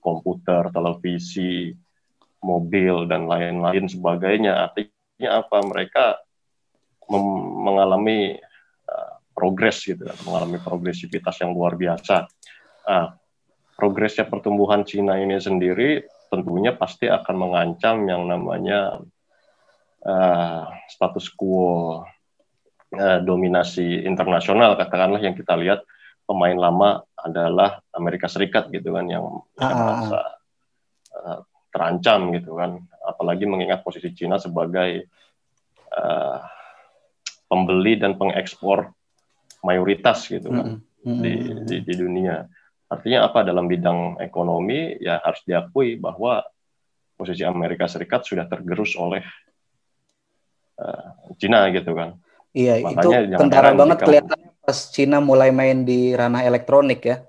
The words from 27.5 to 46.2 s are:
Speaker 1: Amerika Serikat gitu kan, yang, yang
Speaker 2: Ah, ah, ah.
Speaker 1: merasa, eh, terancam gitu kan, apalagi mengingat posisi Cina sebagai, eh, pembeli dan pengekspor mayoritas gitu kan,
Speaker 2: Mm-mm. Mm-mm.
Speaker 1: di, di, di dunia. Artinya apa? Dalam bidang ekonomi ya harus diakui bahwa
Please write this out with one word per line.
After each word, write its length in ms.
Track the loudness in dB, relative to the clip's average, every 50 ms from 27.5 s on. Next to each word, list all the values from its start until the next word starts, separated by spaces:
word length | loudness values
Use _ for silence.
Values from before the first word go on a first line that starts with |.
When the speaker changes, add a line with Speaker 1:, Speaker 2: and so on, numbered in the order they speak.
| 2 2 2 2 2 -4 _ _
Speaker 1:
Amerika 400 | _ -6 -6 -4 -4 -4 -6 -6
Serikat 400 | -2 -2 -4 0 0 -2 -2 -2
gitu 240 | -10 -10 -8 -6 -6
kan, 160 | -6 -6 -6
yang, 140 | -6 -6 -8 -8 -12 -14 -18 _ _ -6
yang 80 | -4
Speaker 2:
Ah, 0 |
ah, 80 | -4 -2
ah. 60 | 0 -2
Speaker 1:
merasa, 380 | -2 -2 -4 -4 -4 -4 -4 -4 -6 -12 _ _ _ _ _ _ _ _ _ _ _ _ _ _ _
eh, 280 | -18 -16 -12 -12 -12 -12 -14 _ _ _ _ _ _
terancam 460 | -4 -2 -2 -2 0 2 4 4 4 4 0 -4
gitu 220 | -4 -6 -8 -8
kan, 240 | -6 -6 -6 -6 -10 -16 -20 _ _ -12
apalagi 480 | -12 -8 -6 -4 -4 -2 -2 -2 -2
mengingat 320 | -2 -2 -2 -2 -2 -4 -4
posisi 320 | -10 -12 -10 -12 -12 -12
Cina 240 | -8 -6 -4 -4 -4
sebagai, 720 | -4 -6 -4 -4 -4 -4 -2 -2 -2 -2 -2 -6 -10 _ _ _ _ _ _ _ _ _ _ _ _ _ _ _ _ -10
eh, 480 | -8 -6 -4 -4 -4 -4 -4 -6 -6 -8 -12 -16 -20 -20 -20 -20 -20 _ -20 _ _ _ _ _ _ _ _ -18 -18 _ _ _
pembeli 480 | -2 0 0 2 2 2 4 2 2 2
dan 160 | 2 -2 -2
pengekspor 800 | 0 -2 -2 -2 -2 -4 -6 -12 _ -2 0 0 0 0 -6 _ _ _ _ _ _ _ _ _ _ _ _ -20 _ -2
mayoritas 640 | 0 0 2 2 0 0 2 4 2 2 2 -2 -8
gitu 240 | -8 -8 -6 -4 -4
kan, 240 | -4 -4 -4 -8 -12
Speaker 2:
Mm-mm. 240 | -14 _ _ _ _
Mm-mm. 200 | -6 -4 -2 -2
Speaker 1:
di, 100 | -2 -2 -2 -4 -6 -8 -8 -6
di, 100 | -6 -6 -6 -4
di 120 | -4 -4 -4
dunia. 480 | -2 -2 -2 -2 -2 -2 -2 -4 -8 -12 _ _ _ _ _ _ _ _
Artinya 380 | -10 -6 -2 0 2 4 4
apa? 160 | 4 4 2 2
Dalam 240 | 2 2 0 0
bidang 560 | 0 -2 0 0 0 0 0 -2 -4 -6 -8 -10
ekonomi 720 | -8 -4 -4 -2 0 0 -2 -2 -2 -4 -4 -4 -6 -8 -8 -6
ya 160 | -4 -4 -2
harus 240 | -2 -4 -4 -4 _
diakui 560 | -4 -4 -4 -4 -2 -2 0 0 0 -2 -6
bahwa 480 | -8 -8 -8 -4